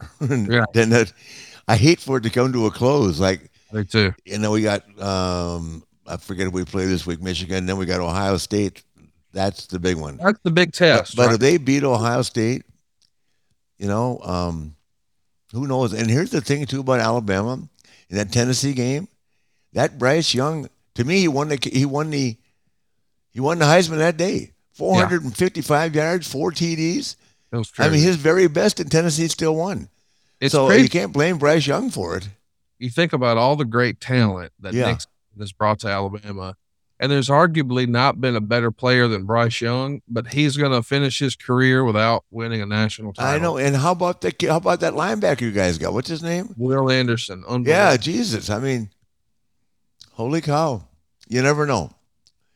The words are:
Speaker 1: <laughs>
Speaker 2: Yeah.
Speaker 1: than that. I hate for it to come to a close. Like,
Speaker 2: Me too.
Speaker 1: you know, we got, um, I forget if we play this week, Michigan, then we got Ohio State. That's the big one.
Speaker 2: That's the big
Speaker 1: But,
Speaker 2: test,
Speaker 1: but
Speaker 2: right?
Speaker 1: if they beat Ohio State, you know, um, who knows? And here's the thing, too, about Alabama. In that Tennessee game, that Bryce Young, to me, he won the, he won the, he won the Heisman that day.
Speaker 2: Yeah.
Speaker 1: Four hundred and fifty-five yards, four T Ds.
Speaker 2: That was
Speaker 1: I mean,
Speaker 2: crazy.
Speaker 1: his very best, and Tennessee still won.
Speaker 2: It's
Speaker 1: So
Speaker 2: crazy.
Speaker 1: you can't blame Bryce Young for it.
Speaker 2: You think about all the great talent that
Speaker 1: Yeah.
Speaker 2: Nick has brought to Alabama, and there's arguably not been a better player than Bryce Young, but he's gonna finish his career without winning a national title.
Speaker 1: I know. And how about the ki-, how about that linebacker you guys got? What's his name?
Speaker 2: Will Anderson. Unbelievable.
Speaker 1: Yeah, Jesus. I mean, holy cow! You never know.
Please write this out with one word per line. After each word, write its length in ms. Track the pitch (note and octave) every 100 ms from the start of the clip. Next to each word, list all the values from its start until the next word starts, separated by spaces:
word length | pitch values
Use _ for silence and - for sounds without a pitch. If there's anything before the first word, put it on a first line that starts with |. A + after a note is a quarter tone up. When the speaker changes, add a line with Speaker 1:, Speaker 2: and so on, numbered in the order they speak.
Speaker 1:
<laughs> 200 | D#2+ -
Speaker 2:
Yeah. 440 | C3 C3 G2 A#2+ A2
Speaker 1:
than 180 | A2+ A2+
that. 220 | A#2 G#2+ - - - - - -
I 80 | G#2+
hate 240 | C#3+ F3
for 180 | - C3
it 40 |
to 80 | A2
come 220 | B2 C3
to 140 | B2+ G#2+
a 40 |
close. 480 | - B2 D3 G2+ D#2
Like, 300 | F#2+ F#2 - _ _
Speaker 2:
Me 120 | G#2+
too. 300 | G2+ A2 G2 -
Speaker 1:
you 140 | F#2 G#2
know, 120 | G#2+
we 100 | G#2+
got, 200 | G#2+ G2+ - G2+
um, 840 | G2 F#2+ F#2 F2+ F2 F2 E2 D#2+ - _ -
I 100 | E2
forget 300 | - F#2 F#2+
if 40 |
we 120 | F#2
play 220 | F2+ G2 F#2+
this 200 | F2+ F2
week, 140 | D#2+
Michigan, 440 | F#2 F2 F2 F#2+ F#2
then 100 | F#2+
we 80 | F2+
got 140 | F2+
Ohio 360 | F2 F#2 G2 F#2
State. 460 | - G#2 G2+ - _ _ - _ _
That's 340 | F#2+ G2 - -
the 120 | F2+
big 180 | F#2 E2
one. 220 | D2 A2+
Speaker 2:
That's 200 | F#3+ G#3+
the 80 | F3+
big 180 | E3 F3
Speaker 1:
But, 40 |
Speaker 2:
test, 420 | - E3+ A#2 - -
Speaker 1:
but 100 | B2
Speaker 2:
right? 80 |
Speaker 1:
if 60 | A2
they 160 | C3 -
beat 280 | C3 C#3
Ohio 380 | C#3 A#2 A#2 B2
State, 400 | B2 A#2 A2 C3 - _ _ _ _ _ _ _ _ _ _ _
you 80 | G2+
know, 320 | G#2 B2 -
um, 540 | F#2+ F2+ F2 E2 D2+ D2+ _ _ _ _ _ _ _
who 140 | A2+ C#3
knows? 260 | C3 A#2+
And 180 | G#2+ A2+
here's 200 | B2+ G#3+
the 100 | E3
thing, 260 | - C#3+ C3
too, 140 | C3+
about 200 | C3 B2
Alabama. 540 | A2+ A#2+ G#2 F#2+ A2+ C3 D#3+ _ _ _ _
In 60 | G2
that 120 | G#2
Tennessee 440 | A#2+ B2 A#2+ C#3
game, 340 | B2+ B2 C#3+ G3+ _ _ _ _ _ _
that 260 | G#2 D3+ C#3
Bryce 360 | B2 D#3+ D3+
Young, 340 | B2 C#3+ D#3+ G#2+ - _ -
to 80 |
me, 160 | B2 F#3+
he 80 | E3+
won 200 | C3+ D3+
the, 100 | C#3 -
he 140 | C3 C#3
won 240 | C#3+ D#3
the, 260 | C#3+ B2+ A2 _ _ _ _ _ _ _ _ _
he 100 | A#2
won 180 | C#3 E3+
the 60 |
Heisman 340 | D3 F3 E3 D#3
that 200 | E3 D#3+
day. 160 | F#3
Speaker 2:
Yeah. 120 | - - _ _
Speaker 1:
Four 220 | - E3 F#3
hundred 220 | F3+ F3
and 100 | C3+ G2+
fifty-five 580 | F#3 D#3 C3+ D3 E3
yards, 360 | D3+ D#3+ F3+ D3+
four 200 | C3+ F3
T 260 | D3+ E3 D#3+
Ds. 400 | D#3+ G3 - - _ _ _
Speaker 2:
That 80 | A#2
was 140 | G#2+ -
Speaker 1:
I 60 |
mean, 60 | D3
Speaker 2:
crazy. 140 | D3+ F3
Speaker 1:
his 100 | E3
very 320 | D#3 F3+ F3
best, 320 | D#3 G#3 -
and 100 | D3
Tennessee 380 | D#3+ E3+ D3+ E3
still 260 | - D#3+ D#3+
won. 320 | F#3 F3 C#2+ _ _ _ _ _
Speaker 2:
It's 120 | C#3
Speaker 1:
So 140 | D3 C3+
Speaker 2:
crazy. 160 | G#3+
Speaker 1:
you 60 | C4
can't 220 | E3+ G3
blame 260 | C#3+ D#3+ E3+
Bryce 280 | D3 D#3+ C#3
Young 240 | D3+ B3+
for 260 | A#2+ E2+ F#2+
it. 100 | G2 - _ _ _ _
Speaker 2:
You 120 | B2
think 220 | E3 E3+
about 220 | C#3+ B2 A2+
all 180 | B2+ D3
the 80 |
great 360 | A#2+ A#2 B2 -
talent 520 | - B2+ A2 F#2 E2+ _
that 140 | F#2+
Speaker 1:
Yeah. 160 | A2+ A2+
Speaker 2:
Nick 80 | D#2+ - _ _ G#2
has 140 | G2+
brought 260 | - G#2+ G#2
to 80 | A2
Alabama, 680 | G2 G2 G#2 G#2 G2 F#2 - _ _ _ _
and 140 | C3+
there's 160 | C#3+ B2+
arguably 580 | C#3+ F3 D#3+ C3 B2+ B2
not 340 | A#2+ C3+ -
been 140 | B2+
a 60 | A#2
better 300 | G#2 A#2+ A#2
player 360 | - B2+ B2+ A#2+
than 160 | G2+
Bryce 360 | G2 A#2 A#2 -
Young, 400 | A#2 B2 C3+ C#3+ -
but 240 | A#2 A#2
he's 240 | C#3+ D3 C#3
gonna 260 | C#3+ B2
finish 360 | A#2 C#3 C#3 -
his 180 | C#3 -
career 480 | - B2 C3 C3
without 400 | B2+ G#2+ A2+ A2+ -
winning 300 | A2+ A2+ A2+
a 40 | G2+
national 460 | G#2+ G#2+ - G#2+
title. 180 | G2 C3
Speaker 1:
I 80 | D3
know. 200 | E3+ C#3
And 180 | C#3 C3+
how 160 | D#3+
about 300 | F3 F3+ F3+
the 100 | F3+
ki-, 140 | - D3+
how 100 | D#3+
about 240 | - F3
that 140 | E3
linebacker 480 | A#2 F#3 G#3+ F#3+ C#3
you 100 | A#2
guys 240 | G2+ F#2 D#2+
got? 140 | E2+
What's 160 | G#2 D3
his 140 | D#3+
name? 320 | E3+ F3 - A2+
Speaker 2:
Will 340 | B2+ C3+ C3
Anderson. 540 | C3 B2 A2+ - F#2 F#2
Unbelievable. 220 | B2 C3
Speaker 1:
Yeah, 260 | F3 G3 B2
Jesus. 500 | C3+ G#3 A3 G#2+ -
I 80 | G#2+
mean, 300 | C3+ B2+ G#2 - _ _ _ _ _ _ _ _ _ _ -
holy 280 | - A#2 D#3+
cow! 460 | D3+ D3 D#3+ G#2+ - _ _ _ -
You 140 | A2+
never 240 | C#3 D3 D3
know. 260 | A2+ D2 - _ _ _ _ _